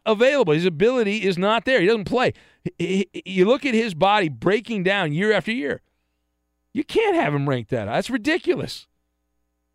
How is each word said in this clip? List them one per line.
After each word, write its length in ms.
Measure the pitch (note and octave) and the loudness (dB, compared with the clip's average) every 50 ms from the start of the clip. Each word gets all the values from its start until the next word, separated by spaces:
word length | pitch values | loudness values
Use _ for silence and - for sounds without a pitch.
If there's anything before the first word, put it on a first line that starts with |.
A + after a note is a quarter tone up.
| - | 0
available. 480 | G#3+ A3 G3+ A#3+ C4+ D4 C#4 A3+ D#3+ D3 | -2 2 4 4 4 4 2 2 2 2
His 120 | D#3 F3 | 2 0
ability 580 | F#3 E3 C#3+ F#3+ A#3 C4 B3+ A3+ G3 G3+ A3 F#3 | -2 0 2 2 2 2 2 0 0 -2 0 -2
is 140 | G3 F3+ | -2 -2
not 280 | E3 F#3+ G#3 A3 A#3 - | 0 0 0 0 0 0
there. 160 | C4 C4 A#3 | 0 2 2
He 60 | E3+ | 4
doesn't 180 | G3 A#3 A3 F3+ | 2 2 0 -2
play. 280 | - - A#3+ B3+ E3 - - - _ _ _ _ F#3 - | -2 -2 0 0 0 -2 -6 -16 _ _ _ _ -12 -8
He, 320 | - E3+ E3+ F#3 F#3+ G3+ - | -6 -4 -2 0 -2 -2 -2
he, 120 | - F#3 - | -6 -12 -10
you 200 | F#3 F#3+ F#3 F3+ | -4 2 2 4
look 200 | G#3 C4 C#4 C#4 | 4 4 0 0
at 80 | C#4 A3+ | 0 0
his 200 | A3 A#3 A3+ F3 | 0 0 -2 0
body 340 | D3 F#3 G3 G#3 G#3+ F#3+ D#3 | 0 2 4 4 2 2 0
breaking 540 | C3+ A2+ - F3 G3+ A#3+ G#3 - A#3 G3+ F3 | -4 -2 0 0 0 0 -2 -4 -6 -2 -2
down 280 | F#3+ G3 G3+ F3+ D3+ | 0 0 0 -2 -2
year 220 | D3 E3 G3+ G#3+ G#3+ | -2 -2 0 0 0
after 180 | F#3+ - G#3+ | 0 0 -2
year. 300 | A3+ B3+ C#4+ C4+ - - _ _ _ _ _ _ _ _ _ _ _ _ _ _ _ _ _ _ | -6 -4 -4 -6 -6 -8 _ _ _ _ _ _ _ _ _ _ _ _ _ _ _ _ _ _
You 120 | - A#3 D4+ | -6 -6 -6
can't 320 | - - G#4+ A4+ G#4 F4+ | -2 0 0 2 2 2
have 180 | E4 C#4+ D3+ D3 | 2 0 0 0
him 160 | C#3+ C#3 C#3+ | 0 0 0
ranked 220 | C3+ B2 A2 - | -2 -2 -2 -4
that 160 | C3+ A#2 G#2 | -4 -4 -4
high. 80 | G2+ A#2+ | -2 -2
That's 140 | D#3 - - | -4 -4 -4
ridiculous. 800 | B3 B3 G3+ C#4+ D#4+ F#4 - E4+ D4+ D#3+ - - - - - _ _ _ _ _ _ _ _ _ _ _ _ _ _ _ _ _ _ | -8 -4 -2 -2 -2 -2 -2 -2 -4 -4 -4 -8 -12 -16 -18 _ _ _ _ _ _ _ _ _ _ _ _ _ _ _ _ _ _